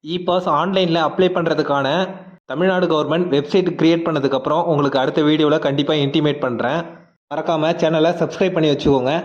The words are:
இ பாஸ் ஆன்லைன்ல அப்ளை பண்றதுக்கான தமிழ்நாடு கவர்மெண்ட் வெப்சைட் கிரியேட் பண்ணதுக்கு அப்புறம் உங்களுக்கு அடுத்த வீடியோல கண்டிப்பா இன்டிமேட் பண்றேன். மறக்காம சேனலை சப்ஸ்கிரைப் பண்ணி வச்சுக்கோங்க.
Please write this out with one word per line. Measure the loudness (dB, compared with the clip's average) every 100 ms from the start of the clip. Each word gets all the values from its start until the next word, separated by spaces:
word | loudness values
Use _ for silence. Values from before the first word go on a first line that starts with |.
இ | -6 -4
பாஸ் | 0 0 0 0
ஆன்லைன்ல | 0 0 2 2 0
அப்ளை | 2 0 2
பண்றதுக்கான | 0 0 0 0 0 -2 -2 -8 -18 -20 -10
தமிழ்நாடு | -2 0 2 0
கவர்மெண்ட் | 0 0 0 2
வெப்சைட் | 0 2 0 0 2
கிரியேட் | 2 2 0
பண்ணதுக்கு | -2 0 -2
அப்புறம் | 0 -2 0
உங்களுக்கு | 0 2 0
அடுத்த | 0 0
வீடியோல | 2 2 2 0
கண்டிப்பா | 0 -2 0 0
இன்டிமேட் | 0 0 0 -2 -4
பண்றேன். | -4 -4 -4 -8 -16 -20 _ _
மறக்காம | -8 -2 0 0 0
சேனலை | 0 2 2 0
சப்ஸ்கிரைப் | -4 -2 -2 2
பண்ணி | 0
வச்சுக்கோங்க. | 2 2 2 2 -4